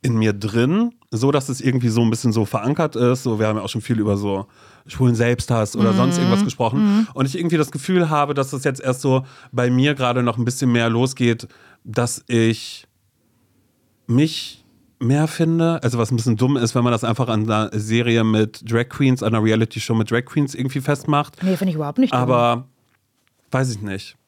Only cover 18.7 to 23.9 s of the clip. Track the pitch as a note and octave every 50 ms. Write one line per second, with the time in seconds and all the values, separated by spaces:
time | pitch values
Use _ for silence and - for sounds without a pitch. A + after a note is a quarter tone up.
18.7 | A2+ A#2 A#2+ - - - C#3+ C3 B2+ B2 - A2 A2 A2+ G#2+ A2 A2 A2 A2+ A2
19.7 | - A#2 - - A#2+ A2+ A2 G#2+ A#2 A#2+ B2+ - - D#3 D3 C3 C3+ - C3 C3+
20.7 | C3 C#3 C3 D3 D3 C#3+ - - D3+ C#3+ D3 - - - F3+ F#3 F#3+ E3+ G3 F#3+
21.7 | E3 D#3 D3+ C#3+ - - C4 - - B2+ B2 B2 B2+ A#2+ A#2+ A#2+ A#2+ A#2+ C3 -
22.7 | _ _ _ _ _ _ _ _ _ _ _ _ _ _ _ _ - C3 C3+ C3
23.7 | A2+ G2+ G#2 G#2